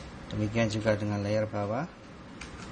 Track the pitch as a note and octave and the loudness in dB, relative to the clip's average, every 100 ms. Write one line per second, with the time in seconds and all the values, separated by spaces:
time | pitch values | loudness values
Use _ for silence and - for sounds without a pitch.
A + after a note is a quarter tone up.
0 | - - - G#2 G#2+ A2+ A2 G#2+ A2 G#2 | -12 -12 -6 0 2 4 4 4 4 4
1 | G#2 G2+ G2+ G#2+ G#2+ G#2 G2+ A#2 E3+ - | 2 0 2 2 2 0 0 0 -2 -6
2 | - - - - - - - | -16 -16 -14 -12 -12 -12 -12